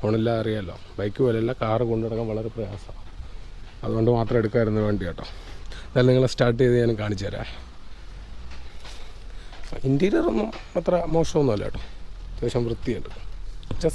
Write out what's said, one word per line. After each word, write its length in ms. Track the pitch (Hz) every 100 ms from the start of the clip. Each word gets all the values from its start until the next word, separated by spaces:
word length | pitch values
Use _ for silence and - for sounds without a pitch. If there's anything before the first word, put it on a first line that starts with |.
ഹോണില്ല, 280 | 107 113 113 117
അറിയാമല്ലോ, 360 | 110 107 90 - - -
ബൈക്ക് 220 | 104 - 131
പോലെയല്ല, 260 | 113 113 127
കാറ് 220 | 113 113 120
കൊണ്ടുനടക്കാൻ 360 | 113 113 113 113
വളരെ 180 | 107 110 117
പ്രയാസമാണ്. 440 | 101 98 - - - - - - - - - -
അതുകൊണ്ട് 260 | 113 110 113 120
മാത്രം 200 | 113 120
എടുക്കാമായിരുന്നു 400 | 107 120 110 107 104
വണ്ടി 160 | 104 90
കേട്ടോ. 160 | 80 - - - - - - -
എന്തായാലും 240 | 131 127
നിങ്ങളെ 180 | 127 131
സ്റ്റാർട്ട് 260 | - 123 117
ചെയ്ത് 140 | 127 120
ഞാൻ 100 | 117 110
കാണിച്ചു 220 | 107 98 98
തരാം. 200 | 101 110 - - - - - - - - - - - - - - - - - - - - - - 123 135
ഇൻറ്റീരിയർ 340 | 139 190 330 339
ഒന്നും 160 | - 113 - - -
അത്ര 140 | 175 175 170 165
മോശമൊന്നുമല്ല 480 | 160 160 139 104 101
കേട്ടോ, 120 | - - - - - -
അത്യാവശ്യം 300 | - 120 123 120
വൃത്തിയുണ്ട്. 420 | 113 - 104 - - - - - - -
പക്ഷേ 200 | - 165